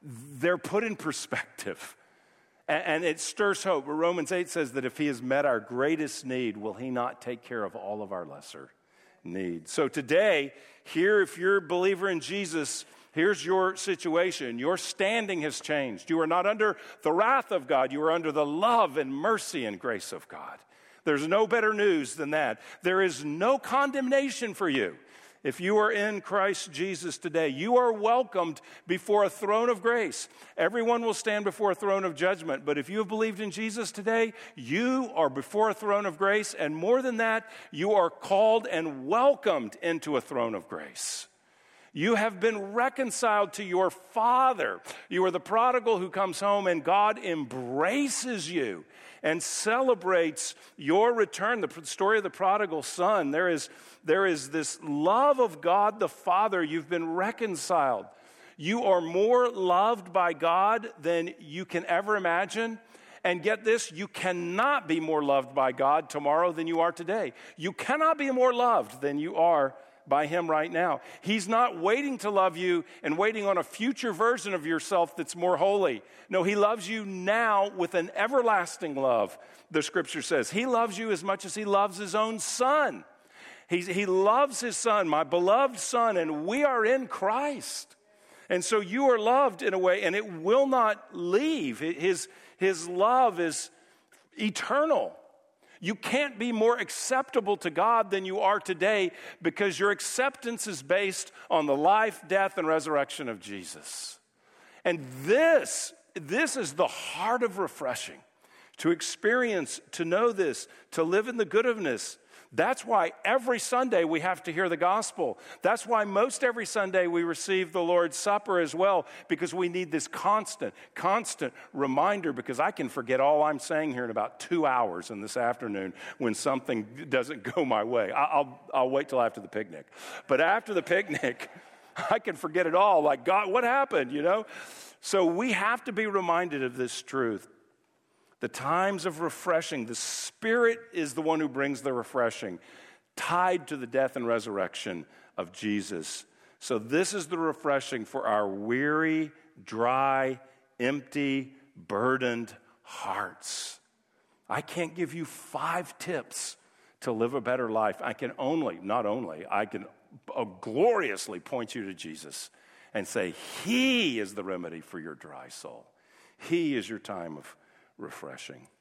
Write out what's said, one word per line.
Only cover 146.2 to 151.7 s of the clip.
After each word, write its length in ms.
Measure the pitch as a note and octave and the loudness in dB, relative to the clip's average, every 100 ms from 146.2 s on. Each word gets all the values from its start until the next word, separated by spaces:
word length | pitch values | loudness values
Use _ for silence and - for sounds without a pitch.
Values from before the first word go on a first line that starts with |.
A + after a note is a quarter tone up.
| - _ _ _ | -16 _ _ _
So 180 | - A#2+ | -4 -4
this 360 | A2+ D3 F#3 | 0 0 0
is 140 | G#3 D#3 | -4 -6
the 100 | E3+ | -4
refreshing 680 | E3 D3 D3+ C#3 - B2+ G#2+ | -4 -4 -2 -2 -2 -8 -6
for 220 | C3+ A#2 | -6 0
our 200 | G#2+ G#2 | 0 0
weary, 840 | G2 G#2+ B2 D3 D3+ D#3+ D#3+ D#3 - _ - | -4 -4 -2 0 0 0 0 -4 -8 _ -20
dry, 760 | G2 A2+ A#2+ C3 C3+ C3+ C3 B2+ - _ _ _ | -12 -2 2 2 2 2 0 -4 -12 _ _ _
empty, 760 | B2 C#3+ C3+ D3 C#3 C3+ C3 - _ | -2 -2 -6 -4 -2 -2 -4 -16 _